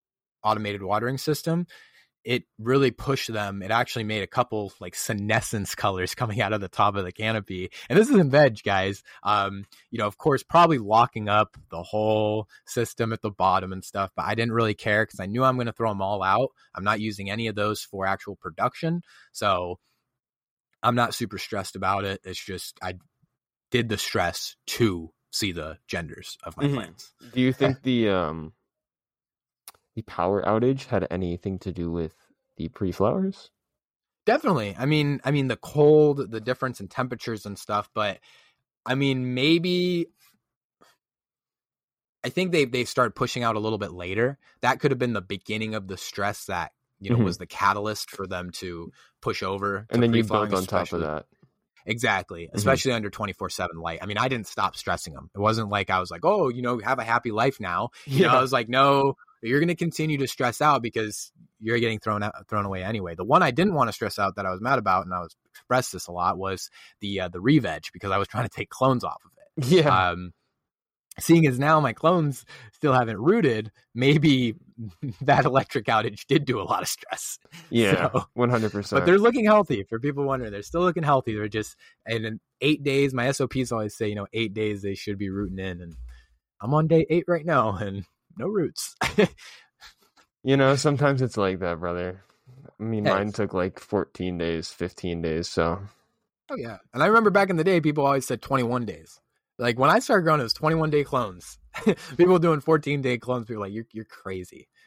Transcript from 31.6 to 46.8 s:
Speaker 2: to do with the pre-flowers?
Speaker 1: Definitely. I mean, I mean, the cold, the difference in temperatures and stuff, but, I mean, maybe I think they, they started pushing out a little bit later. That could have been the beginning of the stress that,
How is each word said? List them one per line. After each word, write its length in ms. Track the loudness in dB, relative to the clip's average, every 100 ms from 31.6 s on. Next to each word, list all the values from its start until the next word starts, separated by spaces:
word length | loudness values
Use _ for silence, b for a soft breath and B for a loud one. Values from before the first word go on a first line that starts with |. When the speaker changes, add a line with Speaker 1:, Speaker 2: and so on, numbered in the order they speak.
Speaker 2:
to 100 | -6
do 200 | -6 -4
with 260 | -2 -4 _ _ _ _ -10
the 100 | -10
pre-flowers? 840 | -6 -4 2 2 2 -2 -6 -16 _ _ _ _ _ _ _ 0
Speaker 1:
Definitely. 480 | 2 2 0 0 -2
I 100 | 0
mean, 340 | 2 2 -2
I 80 | 0
mean, 160 | 0 0
the 80 | -4
cold, 720 | -4 4 8 8 6 2 -4
the 80 | -6
difference 400 | -6 -4 -4 -6
in 80 | -10
temperatures 580 | -6 -6 -6 -8 -8 -8
and 100 | -12
stuff, 300 | -4 -4 -4
but, 240 | -4 -4 -4 b b b b _ _ -4
I 80 | 0
mean, 380 | 0 0 -2
maybe 720 | 0 2 2 2 0 0 -2 -4 _ _ _ _ _ _ _ b b _ _ _ _ _ _ _ _ _ _ _ _
I 40 | -6
think 240 | -4 0
they, 120 | 2
they 200 | 2 0
started 300 | -2 0 0
pushing 280 | 0 -4 -2
out 140 | -2 0
a 20 |
little 180 | -2 -2
bit 140 | -4
later. 460 | -8 -6 0 0 -2 b b
That 200 | -2 0
could 100 | 0
have 60 | 0
been 140 | -2
the 80 | -2
beginning 540 | -6 -10 -6 -6 -4
of 140 | -6 -8
the 80 | -12
stress 480 | -10 -4 -4 -4 -6
that, 260 | -6 -6 _